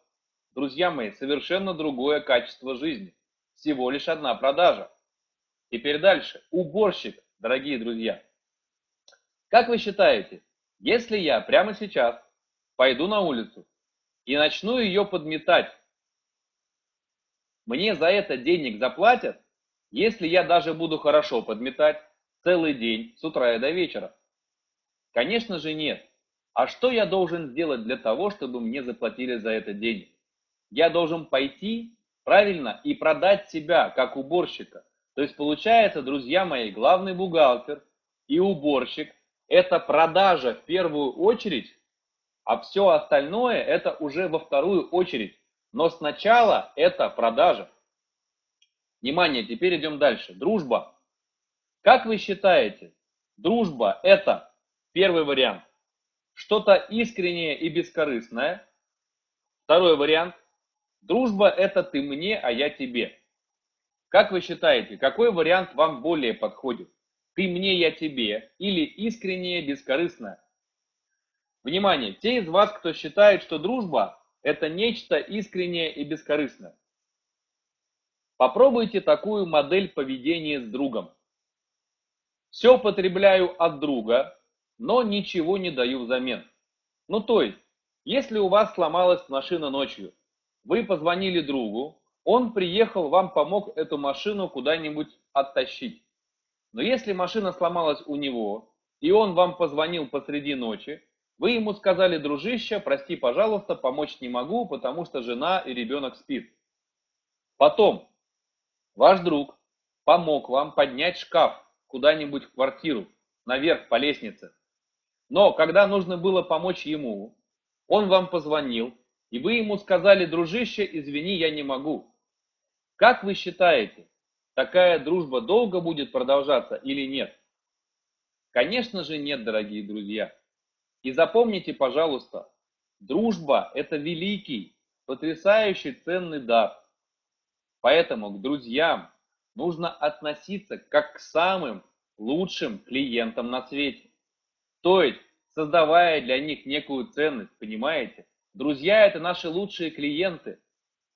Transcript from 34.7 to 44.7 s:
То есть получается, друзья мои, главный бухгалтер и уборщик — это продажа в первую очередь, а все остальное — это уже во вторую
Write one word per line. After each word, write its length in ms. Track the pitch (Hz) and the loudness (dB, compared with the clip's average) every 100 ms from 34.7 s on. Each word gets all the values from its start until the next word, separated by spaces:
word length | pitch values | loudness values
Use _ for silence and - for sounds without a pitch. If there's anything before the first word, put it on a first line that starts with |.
| 82 _ _ _ - | -20 _ _ _ -6
То 60 | |
есть 140 | 147 - | -6 -4
получается, 640 | 147 151 214 233 208 156 | -4 -2 4 6 4 0
друзья 440 | 131 143 123 175 180 | -6 -6 -2 0 0
мои, 260 | 135 110 | -4 -6
главный 420 | 98 131 185 190 | 0 4 4 2
бухгалтер 720 | 180 185 165 139 123 - 147 _ _ _ _ - | -6 -2 4 4 4 -4 -12 _ _ _ _ -4
и 120 | 151 | 0
уборщик — 720 | 196 170 147 135 127 - 151 _ _ _ - | 0 0 0 0 -2 -8 -12 _ _ _ 4
это 300 | 170 180 175 | 4 6 2
продажа 760 | - 147 160 170 196 160 127 | 2 2 4 4 4 4 0
в 80 | 110 | -6
первую 500 | - 180 170 147 135 | -4 -2 0 -2 -4
очередь, 640 | - 190 233 208 127 - _ _ _ _ _ _ _ - | 0 0 0 -2 -6 -6 _ _ _ _ _ _ _ -4
а 160 | 120 | -4
все 260 | - 190 196 | -2 2 4
остальное — 720 | 156 - 147 143 208 247 180 | 4 4 0 2 -2 0 0
это 320 | 123 170 - - | 0 0 -2 -4
уже 340 | 147 147 185 | -6 -4 -4
во 100 | 156 | -4
вторую 480 | - 143 170 | -2 -2 2